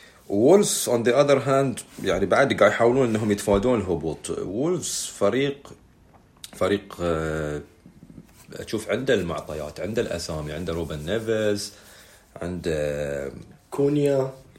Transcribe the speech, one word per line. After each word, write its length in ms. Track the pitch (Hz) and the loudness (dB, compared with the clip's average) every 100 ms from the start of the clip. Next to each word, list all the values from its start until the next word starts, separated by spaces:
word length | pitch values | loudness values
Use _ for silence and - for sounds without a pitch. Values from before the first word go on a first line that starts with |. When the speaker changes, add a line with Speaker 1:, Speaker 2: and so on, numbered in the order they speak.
| - - - | -20 -20 -4
Speaker 1:
وولفز 600 | 101 123 196 202 - - | 2 6 8 6 0 0
on 120 | 120 | 2
the 100 | 117 | 4
other 340 | 120 143 135 123 | 4 4 4 4
hand 580 | 135 139 104 - - | 2 2 -2 -12 -6
يعني 220 | 101 87 98 | -2 0 2
بعد 260 | 110 135 | 4 4
قاعد 200 | 104 104 | 6 4
يحاولون 360 | - 117 127 127 | 6 4 4 2
إنهم 240 | 107 110 | 0 0
يتفادون 480 | 101 - 101 104 120 | 0 2 2 2 0
الهبوط. 500 | 92 82 78 73 - | 0 -2 -4 -6 -8
وولفز 800 | - 90 101 151 175 - - - - | -8 -6 -4 -2 -2 -4 -8 -8 -2
فريق، 540 | 101 120 143 143 - - - _ _ - _ _ - | 0 2 0 -4 -14 -20 -20 _ _ -20 _ _ -20
فريق، 440 | - 92 101 - - | -4 0 0 -2 -6
آه، 600 | 87 80 80 78 76 73 - _ - - - - - - - | -2 -2 -2 -4 -4 -6 -10 _ -20 -20 -20 -20 -20 -20 -18
أشوف 380 | - - 110 - | -16 -8 -8 -2
عنده 240 | 107 131 | -2 2
المعطيات، 640 | 113 87 73 - 76 76 - | 2 0 -6 -6 -8 -8 -8
عنده 220 | - 113 | -4 -4
الأسامي، 500 | 107 82 - 78 76 | -2 -4 -6 -8 -6
عنده 200 | 76 87 | -8 -6
روبن 260 | 85 82 78 | -4 -6 -6
نيفيز، 760 | 76 110 110 110 107 104 - - - - - - _ - | -4 -4 -2 0 0 -2 -4 -14 -20 -20 -20 -20 _ -10
عنده 960 | 90 90 87 78 76 73 73 71 69 - - - _ | -8 -4 -2 -2 -2 -2 -4 -6 -8 -10 -18 -20 _
Speaker 2:
كونيا. 640 | - 139 147 143 139 135 - - | 0 2 4 2 2 0 -6 -20